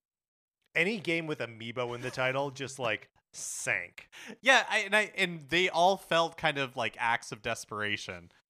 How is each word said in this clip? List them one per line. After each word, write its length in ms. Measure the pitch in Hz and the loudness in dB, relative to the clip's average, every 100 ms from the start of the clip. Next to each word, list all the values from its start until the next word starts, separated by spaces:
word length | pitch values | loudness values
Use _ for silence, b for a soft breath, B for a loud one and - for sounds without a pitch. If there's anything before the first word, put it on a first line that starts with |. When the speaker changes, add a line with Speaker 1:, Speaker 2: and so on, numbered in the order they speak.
| _ _ _ _ _ _ _ - | _ _ _ _ _ _ _ 0
Speaker 1:
Any 220 | 175 226 | 2 0
game 280 | 160 165 160 | 0 0 0
with 140 | 147 | -4
Amiibo 540 | 117 113 113 117 120 | -6 -8 -8 -4 -4
in 80 | 120 | -4
the 80 | 123 | -6
title 400 | 131 131 135 143 | -2 0 0 -2
just, 280 | 131 131 135 | -4 -10 -4
like, 320 | 120 107 - _ _ | -2 -2 -6 _ _
sank. 760 | - - - 131 101 87 - - B B 214 | -12 -10 -6 -2 -2 -4 -14 -20 B B -2
Speaker 2:
Yeah, 240 | 254 254 185 | 4 6 6
I, 80 | 214 | 0
and 140 | 196 | 2
I, 180 | 214 208 - | 2 2 0
and 320 | 185 170 135 | -2 -2 -2
they 200 | 165 185 | 2 2
all 280 | 160 180 190 | 4 4 4
felt 400 | - 165 165 - | 2 2 2 2
kind 200 | 160 143 | 0 2
of 200 | 131 123 | -2 -2
like 200 | 113 - | -4 -2
acts 320 | 117 117 - | 0 0 -2
of 100 | 117 | -8
desperation, 880 | 120 113 - 107 104 104 - 90 85 _ _ | -6 -6 -6 -4 -2 -4 -6 -12 -14 _ _